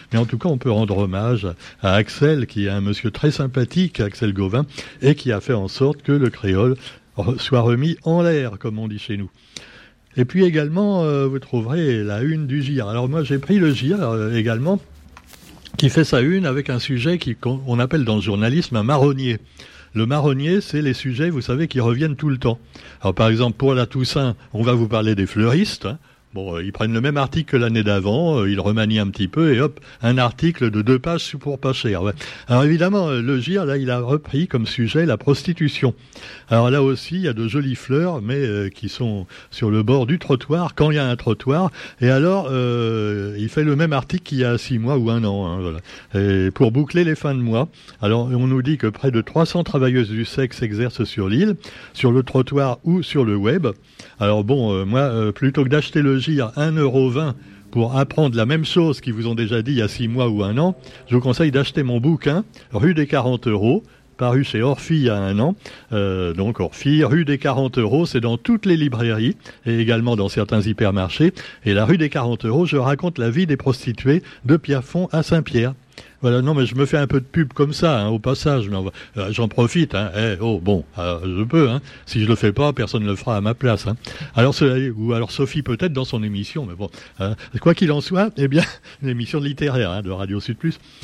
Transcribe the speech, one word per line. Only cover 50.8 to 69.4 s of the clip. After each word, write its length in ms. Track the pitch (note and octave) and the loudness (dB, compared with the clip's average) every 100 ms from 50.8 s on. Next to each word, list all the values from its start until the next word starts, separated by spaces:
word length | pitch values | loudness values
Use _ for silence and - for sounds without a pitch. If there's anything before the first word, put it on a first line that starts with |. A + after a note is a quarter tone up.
| B2 - | -4 -2
sur 260 | G#2+ - F#2+ | -4 -2 0
l'île, 280 | A2+ G#3+ F#3+ - - - | 2 2 0 -8 -20 -18
sur 180 | - B2+ | -2 2
le 120 | B2 | 2
trottoir 560 | B2+ C3 B2+ C#3 C3+ A#2+ E3+ | 2 0 0 0 -2 -2 0
ou 180 | F3+ | 0
sur 200 | D#3+ D3+ | 0 0
le 120 | A#2 G2+ | 0 2
web. 320 | G2+ E3+ C3+ G2 _ - - - | 0 0 0 -4 _ -20 -20 -2
Alors 240 | G#2 G#2+ | 2 2
bon, 300 | G#2 C#3 A2+ | 2 2 2
euh, 100 | F#2+ | 0
moi, 180 | F#2+ B2 | 0 0
euh, 300 | C#3 A2+ G#2+ | 0 0 -2
plutôt 320 | G2+ C3 C#3 | 0 0 2
que 60 | C3 | 2
d'acheter 320 | D3+ - E3 | 2 0 0
le 220 | C#3+ C3+ | 2 2
gir 280 | B2+ D3+ A2+ B2+ | 0 -2 -2 -2
un 160 | D3+ | -2
euro 380 | D#3 C#3+ C3 C3 | 2 2 2 2
vingt 260 | B2 D#3 A#2+ - - - | 0 -2 -6 -12 -20 -6
pour 280 | A#2+ A2+ C3 | -2 0 2
apprendre 400 | C#3 - D3+ A#2 | 0 2 2 2
la 80 | A2+ | 0
même 180 | D#3+ | 0
chose 380 | D3+ F#3 E3 C3+ | 0 2 2 0
qu'ils 100 | - | -4
vous 160 | A2 A2+ | -4 -2
ont 80 | A#2 | -2
déjà 260 | A2 A#2 | 0 -2
dit 100 | A2+ | 0
il 60 | C#3 | 0
y 20 | |
a 80 | G#2 | 0
six 180 | - A#2 | -2 -4
mois 220 | A#2+ B2 | 0 0
ou 140 | G#2 | 0
un 140 | G2+ A2+ | 0 2
an, 200 | F3 F#3 - - - | 0 -2 -10 -20 0
je 60 | B2 | 2
vous 60 | |
conseille 300 | B2+ B2 E3 | 2 2 2
d'acheter 320 | C3+ C#3 - | 2 0 -2
mon 160 | C3+ A#2+ | -2 0
bouquin, 460 | B2+ D#3+ - D#3 A3 - - | 2 2 0 -2 -4 -12 -8
Rue 220 | G#2+ C#3 | 0 2
des 140 | D#3+ D3 | 2 2
quarante 400 | D3 A#2+ B2 B2 | 0 0 0 0
euros, 360 | G#2 G#2+ F3 - - _ - | 2 4 2 -2 -16 _ -4
paru 300 | B2 B2 C#3 | 0 2 0
chez 160 | G#2+ | 0
Orphie 340 | B2 C#3 - D#3+ | 0 -2 -2 0
il 80 | |
y 60 | B2 | 2
a 80 | G#2 | 0
un 200 | G2 G2+ | 0 0
an. 160 | C3+ G3+ - - - | 0 -2 -10 -20 -6
Euh, 420 | A2 G2+ F#2 F2+ | -4 -2 -2 -2
donc 280 | E2 G2 A2+ | -2 -2 -2
Orphie, 420 | F2 - C#3 D3+ | -4 -2 2 2
Rue 220 | C#3 D3+ D3+ | 4 2 2
des 140 | C#3+ | -2
quarante 380 | D3 B2+ C3+ B2+ | 0 0 0 0
euros, 280 | A2 C3 E3+ | 0 2 0
c'est 160 | B2+ | 0
dans 160 | A#2 A#2 | -2 -2
toutes 280 | - A#3 G3 | 0 0 2
les 120 | E3 | 2
librairies 580 | D3 A2+ A#2 A2 A#2 - | 2 0 0 0 0 -2